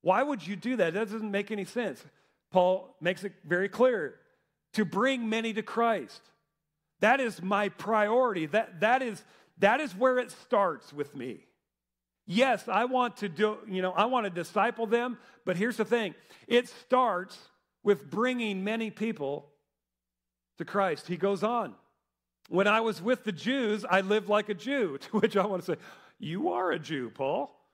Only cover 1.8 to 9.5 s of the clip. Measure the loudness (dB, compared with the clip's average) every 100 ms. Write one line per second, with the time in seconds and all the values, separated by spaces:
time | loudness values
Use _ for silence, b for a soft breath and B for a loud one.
1.8 | -6 -8 -18 _ _ _ _ 4 4 2
2.8 | -4 _ -4 -4 -8 -12 -4 -2 -2 2
3.8 | 2 2 -6 -10 _ _ _ _ _ -2
4.8 | 0 2 0 0 -2 -2 -2 -6 -4 0
5.8 | 0 0 -4 -18 _ _ _ _ _ _
6.8 | _ _ 4 4 2 -4 -2 0 0 -4
7.8 | 0 2 4 4 2 0 0 0 -2 0
8.8 | 2 2 0 -8 -16 b b